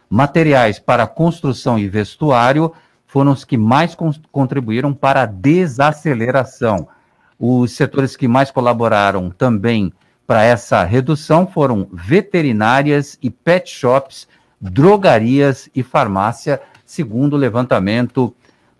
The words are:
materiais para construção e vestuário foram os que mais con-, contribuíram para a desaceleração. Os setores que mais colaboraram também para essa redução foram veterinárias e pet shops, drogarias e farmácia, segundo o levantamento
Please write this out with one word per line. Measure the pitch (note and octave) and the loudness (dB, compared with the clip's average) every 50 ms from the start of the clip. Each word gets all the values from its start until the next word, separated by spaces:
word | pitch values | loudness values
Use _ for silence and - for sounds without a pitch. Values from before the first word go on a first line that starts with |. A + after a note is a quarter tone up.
| _ _ | _ _
materiais | F#2+ A2 C#3 C#3+ - E3+ D#3+ D#3 C#3 B2+ A#2+ G#2+ G#2 - | 0 0 0 0 0 0 2 4 4 4 4 2 0 -4
para | _ - B2+ A#2+ A2+ | _ 0 0 0 0
construção | A2 - - D#3+ E3+ E3 - - C#3+ A#2+ - - C3+ A#2+ G#2+ | -2 -2 -2 -2 -2 -2 -2 -6 -6 -6 -4 -2 -2 -2 -2
e | G2+ G2+ | -2 -2
vestuário | F#2+ G#2+ G#2 - - _ - D3 C3 A#2+ A#2 B2+ C#3 D#3 D#3+ D#3+ D#3+ - _ _ _ _ _ | -4 -4 -4 -4 -6 _ -2 0 2 2 2 2 2 2 0 -2 -4 -12 _ _ _ _ _
foram | _ - C#3 C#3 C#3+ | _ 0 2 2 2
os | C#3 C3+ - | 2 0 -2
que | _ D3 | _ -2
mais | A#2 G#2+ A2 B2+ D3 E3 E3+ - | 0 2 2 2 2 0 -2 -4
con-, | - E3+ D#3+ D3 D#3 - _ | -4 -4 -4 -4 -6 -12 _
contribuíram | - C#3 C3+ B2 C#3+ C#3+ B2 A2 A2 A#2+ C#3 C#3+ C#3 | -4 -4 -2 -2 -2 -6 -6 -4 -4 -4 -2 -4 -4
para | - - C3+ C3+ C#3 | -2 -2 0 0 0
a | B2 | 0
desaceleração. | A2 G2+ F#2 F#2 C#3 D#3+ F3+ F#3 D#3+ A#2 A2+ C#3 D3+ D3+ - - E3 C3+ A2 A2+ B2 B2+ C#3 B2 - - - B2+ A2+ G#2 F2 D2 - _ _ _ _ _ _ _ _ _ _ | -2 -6 -2 0 2 2 2 0 -2 0 0 0 0 0 -2 -4 -4 -2 -2 -2 -2 -2 -2 -2 -4 -6 -4 -2 -2 -2 -2 -4 -10 _ _ _ _ _ _ _ _ _ _
Os | A#2 A#2+ B2+ B2 B2 A#2 | -2 0 0 0 0 -2
setores | - - C#3 B2+ - C#3 C3+ B2 - | -2 -4 -4 -2 0 -2 -4 -4 -4
que | - C#3 B2 | -4 -2 0
mais | A#2+ C3 C#3 C3+ | 2 2 0 0
colaboraram | - C3+ B2 A#2+ A#2+ A2+ A#2 A2+ G#2+ G#2 G2+ G2+ G2 F#2+ F#2 F#2 | -2 -2 0 0 0 0 0 0 2 2 2 0 0 -2 -6 -6
também | F2+ _ C3+ B2+ A2+ G#2 G2 A#2 A#2 A2 G2 E2+ - _ _ _ _ _ _ | -6 _ -2 0 0 0 0 -2 0 0 -2 -4 -6 _ _ _ _ _ _
para | - B2 A2 G#2+ | -2 2 4 4
essa | A#2 A#2+ A2+ - - B2+ G#2+ F2+ | 4 2 0 -2 -2 0 0 0
redução | F2 G#2+ C3 C3 C#3+ D#3 D3 - - D#3 E3 F#3+ | 2 0 -2 0 0 -4 -4 0 0 2 2 2
foram | F#3 - E3+ C#3+ C3 A#2 G2+ F#2+ - | 0 -2 -2 0 0 0 -2 -4 -6
veterinárias | - F2 E2+ G2 D3 G3+ G#3+ - - F3+ D#3 C3+ A2+ G#2 G#2+ A2+ B2+ C#3 C#3+ D3 C#3+ C#3+ C#3 - - _ | -12 -16 -4 0 0 0 0 0 -2 -2 0 0 0 0 2 2 2 2 2 2 0 0 -2 -6 -12 _
e | - A#2+ | -8 -8
pet | - _ _ E3 F3 F#3 F3+ - | -8 _ _ 0 0 0 0 -6
shops, | - - - A#2+ B2+ C3+ C3+ - - - - _ _ _ _ _ _ _ | -14 -4 0 0 0 0 0 -4 -18 -20 -20 _ _ _ _ _ _ _
drogarias | - F#2+ F#2 A2+ C#3+ F#3+ G#3 G#3 G3 F3 C3 A2 G#2+ A#2 C3 C#3 C#3+ C#3 C3 - - - _ | -12 -4 0 4 4 4 4 4 4 4 4 4 2 2 2 2 2 2 0 -4 -10 -10 _
e | C3+ | -8
farmácia, | A#2+ - - D#3 C3 A2 F#2+ F#2+ G2 A2 A#2+ - - D#3 C#3 - - _ _ _ _ | -8 -2 -2 -2 0 0 0 -2 -2 -2 -4 -6 -6 -6 -6 -6 -6 _ _ _ _
segundo | _ - - D#3+ A2 G#2 A#2+ C#3 D3 | _ -10 -10 -8 -6 -4 -2 -2 0
o | C#3+ | 0
levantamento | C#3+ C#3 A#2+ G#2 A#2+ B2+ B2 C#3 G#2+ F#2 G2 G#2+ A#2+ B2 A2+ - C3+ B2+ A#2+ - _ _ _ _ _ _ _ _ | 0 -2 0 -2 -2 -2 0 0 0 0 0 -2 -2 -4 -2 -2 -4 -4 -4 -6 _ _ _ _ _ _ _ _